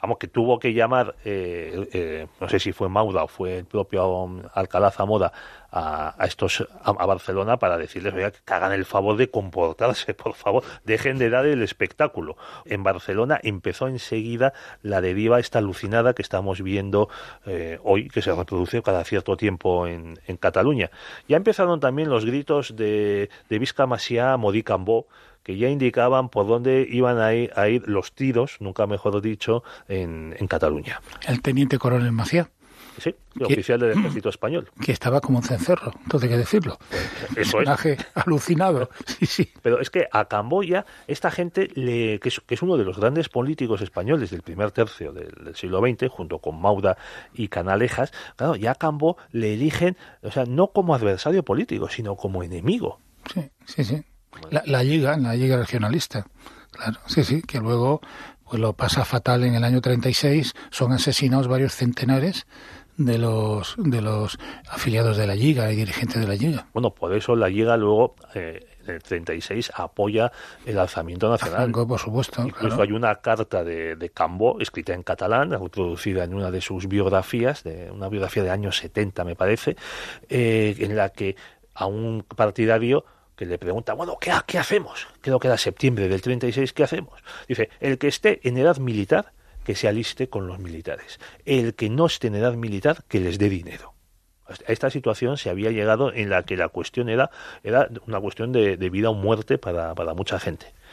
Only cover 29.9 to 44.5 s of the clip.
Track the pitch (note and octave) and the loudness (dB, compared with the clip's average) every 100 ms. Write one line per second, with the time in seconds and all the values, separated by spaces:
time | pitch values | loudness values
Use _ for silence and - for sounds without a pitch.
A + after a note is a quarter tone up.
29.9 | G2 F2 E2 D#2+ - G2 E2+ D#2 D2+ C#2+ | -4 -4 -6 -10 -6 -2 0 0 0 -6
30.9 | - - - - A#2+ - C3 C#3 C3 B2 | -12 -12 -16 -4 -2 0 2 2 2 2
31.9 | B2 A#2+ A2+ A2 E3+ E3+ _ _ - - | 2 2 0 0 0 0 _ _ -20 -20
32.9 | - - - _ - A2+ B2 F#2+ A#2+ A#2+ | -8 -8 -8 _ -6 0 0 2 2 4
33.9 | A2 G3+ A2 G#2 - A2 D#3+ - _ A2 | 2 0 -2 -6 -4 -4 -4 -6 _ -4
34.9 | A#2+ - C3+ - B2 - A#2+ - F3+ - | -2 2 0 2 0 2 -2 2 0 0
35.9 | - - D3 A#2+ A#2+ A#2+ G#3+ E3 - - | -10 -2 0 2 2 2 2 0 -8 -8
36.9 | - - - - - G#2 A2 C#3 C#3 D#3+ | -6 -6 -8 -8 -2 0 4 4 4 2
37.9 | C#3 - - F3 D3+ - E3 F#3+ D#3 A#2+ | 0 -2 -2 2 2 4 2 4 2 0
38.9 | - - - - - - - A#2+ A#2+ - | -6 -12 -2 0 2 -2 0 2 2 2
39.9 | F#3 E3 G#2+ G#2+ G#2+ G#2+ F3 F#3 F3+ G3+ | 0 2 2 0 -2 0 0 2 0 -2
40.9 | - - C#3 F3 - F3 F3+ G3 - B2 | -16 -8 -2 -2 -2 -4 -2 -2 -2 -2
41.9 | A#2+ A2+ G#2+ B2+ - _ A#2+ F3+ E3+ F#2+ | 0 0 0 -2 -6 _ -4 0 2 2
42.9 | F2+ A2 D3 D#3+ B2+ B2+ D#3 B2 G#2 G2 | 2 2 2 -2 -2 -4 -2 -2 -2 -2
43.9 | - F#2 D#3 G#2+ F#2 - | -6 0 0 0 -6 -10